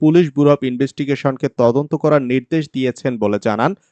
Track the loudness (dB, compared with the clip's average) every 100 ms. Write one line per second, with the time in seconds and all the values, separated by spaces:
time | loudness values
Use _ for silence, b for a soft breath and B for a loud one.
0 | 2 4 2 2 2 2 -2 -4 -4 -4
1 | -6 -2 -2 -2 -4 0 2 2 -2 -2
2 | 0 0 0 -4 -2 -4 -4 -4 -4 -4
3 | -6 -2 -2 -2 -2 0 -2 -4 _